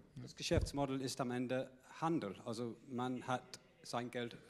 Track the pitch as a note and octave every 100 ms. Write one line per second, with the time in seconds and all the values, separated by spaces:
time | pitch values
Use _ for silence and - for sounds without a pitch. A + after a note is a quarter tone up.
0 | - - B2 - - E3 - C#3+ C#3 C3+
1 | C3 - B2 B2 B2+ B2+ C3 - - -
2 | D#3+ E3 G2+ F#2 - A2+ A#2+ A2 - A#2+
3 | B2+ B2+ - B2 - - - - - A#2+
4 | A#2+ B2 A#2+ - -